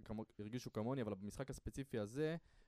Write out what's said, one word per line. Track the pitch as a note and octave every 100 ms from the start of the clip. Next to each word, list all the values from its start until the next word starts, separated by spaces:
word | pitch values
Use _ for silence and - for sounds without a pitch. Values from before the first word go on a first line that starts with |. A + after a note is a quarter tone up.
כמו, | - A2 A2 -
הרגישו | G#2 B2 A#2+
כמוני, | A2+ A2 C3+
אבל | G#2+
במשחק | G2 G2+ - C3+
הספציפי | - - B2 C3 A#2
הזה, | G#2 B2 D#3 E3 - -